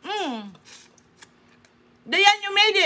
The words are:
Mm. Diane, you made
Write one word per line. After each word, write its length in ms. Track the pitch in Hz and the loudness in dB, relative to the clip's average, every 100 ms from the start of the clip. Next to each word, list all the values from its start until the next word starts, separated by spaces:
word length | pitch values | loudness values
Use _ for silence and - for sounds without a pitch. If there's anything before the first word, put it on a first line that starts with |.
| 302 | -10
Mm. 420 | 415 339 233 202 185 - - - _ _ _ - _ _ _ _ _ _ _ - | -8 -8 -8 -14 -20 -20 -20 -20 _ _ _ -20 _ _ _ _ _ _ _ -6
Diane, 340 | 339 403 415 | 2 4 2
you 140 | 403 392 | -2 0
made 200 | 427 392 | 2 2